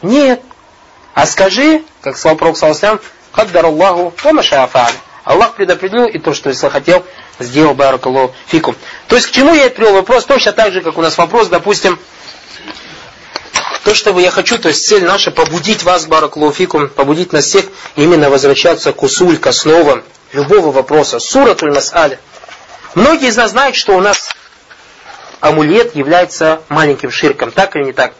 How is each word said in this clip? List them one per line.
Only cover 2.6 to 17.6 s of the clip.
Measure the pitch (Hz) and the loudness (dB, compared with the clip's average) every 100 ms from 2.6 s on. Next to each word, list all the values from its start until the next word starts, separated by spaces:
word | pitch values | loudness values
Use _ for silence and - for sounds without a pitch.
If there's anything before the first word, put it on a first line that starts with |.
| 160 151 202 | 0 0 0
алейхи | |
ва | 214 | -2
саллям, | - - _ | -6 -20 _
«Каддар | - 214 175 165 | -4 0 2 2
Аллаху | 156 190 175 175 165 | 2 2 2 -4 -2
ва | 285 | 0
ма | 311 | 2
шаа | - 143 127 | 2 0 0
фа'аль». | 131 120 - - - - | 2 0 -2 -14 -20 -2
Аллах | 151 226 - | 2 2 0
предопределил, | 190 175 190 220 240 | -4 -2 -2 -2 -2
и | 165 | -2
то, | 160 | -6
что | 139 143 | -4 -6
захотел, | 127 147 143 139 180 - - - - | -2 -2 -2 2 0 0 -20 -20 -14
сделал, | 123 135 156 | -6 0 2
баракаллаху | 135 139 131 127 131 127 - - | 2 0 0 -2 -2 -2 -4 -4
фикум. | 165 147 - - - - | -2 -2 -8 -14 -20 -2
То | 240 | -2
есть, | - | 0
к | |
чему | - 277 | 0 2
я | 320 262 | 4 2
это | 247 | 2
привёл? | 220 196 | 2 2
Вопрос | 185 247 | 2 0
точно | 220 - - | 2 0 0
так | 196 214 | 0 0
же, | 185 | 0
как | 165 160 | -6 -2
у | |
нас | 160 156 | -4 0
вопрос, | 170 220 208 | 0 0 0
допустим, | 170 175 202 196 170 - - - - - - - - - - - - - - - - - - | -2 -2 -2 -2 -4 -10 -20 -20 -20 -20 -20 -20 -20 -20 -20 -20 -20 -18 -18 -10 -10 -8 -6
то, | - | -2
что | 214 - 180 | 0 0 2
я | 180 | 0
хочу, | 175 180 - | 0 -4 -2
то | 170 | -2
есть | 143 - | -2 0
цель | 208 | 0
наша, | 175 196 180 | 2 -2 -2
побудить | 160 156 165 170 220 | -2 -2 -2 -4 -4
вас, | 170 180 156 | 0 0 0
баракаллаху | 160 151 151 151 | 0 0 -2 -2
фикум, | 143 185 156 143 | 0 -2 -2 -4
побудить | - 139 156 180 | -2 -2 -2 -2
нас | 156 | -2
всех | 139 196 | 0 0